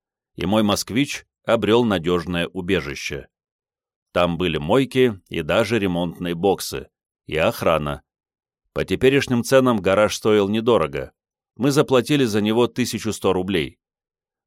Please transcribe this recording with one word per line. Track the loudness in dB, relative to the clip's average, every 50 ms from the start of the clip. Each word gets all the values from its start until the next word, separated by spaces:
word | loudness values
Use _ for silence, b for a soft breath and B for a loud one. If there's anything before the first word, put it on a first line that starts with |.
| _ _ _ _ _ _ _
и | -6 -2
мой | 0 0 2
«Москвич» | 2 2 0 -2 -4 -4 -2 -2 -2 -4 -6 -12 -14 _ _ _ -2
обрёл | 0 0 2 2 4 4 4 4
надёжное | 2 0 0 0 0 0 0 -2 -2 -4 -4 -4 -4
убежище. | -6 -8 -4 -2 -2 -2 -2 -4 -8 -10 -10 -10 -10 -10 -12 -14 _ _ _ _ _ _ _ _ _ _ _ _ _ _ _ _
Там | -2 0 0 0 0 -2
были | -2 -2 -2 -4
мойки | -2 0 0 0 0 0 2 2 2 2 0 -2 _ -10
и | -8 -6
даже | -4 0 0 0 0 0 0 0
ремонтные | 0 0 -2 -2 -2 -4 -4 -6 -6 -6 -4
боксы, | 0 0 0 0 0 -2 -8 -10 -10 -12 -14 _ _ _ _ _ _ _
и | -6 -2
охрана. | 0 0 0 -2 0 0 0 2 2 0 -4 -8 -8 -12 _ _ _ _ _ _ _ _ _ _ _ _ _ -6
По | -6 -4
теперешним | -4 -2 2 2 2 2 2 0 0 -2 -2
ценам | 0 4 4 4 4 4 2 0
гараж | 2 2 2 4 2 2 0 -2
стоил | 0 2 2 2 2 2
недорого. | 0 -2 0 2 2 2 2 0 -4 -8 -10 -10 _ _ _ _ _ _ _ _ _
Мы | -4 -2 0
заплатили | 2 2 2 2 2 2 2 2 2 2 2
за | 2 0 0
него | 0 0 2 2 2 0
тысячу | 0 -2 -4 -4 -4 -6 -6 -6 -6
сто | -2 0 0
рублей. | 0 0 0 -2 -2 -2 -2 -4 -8 _ _ _ _ _ _ _ _ _ _ _ _ _ _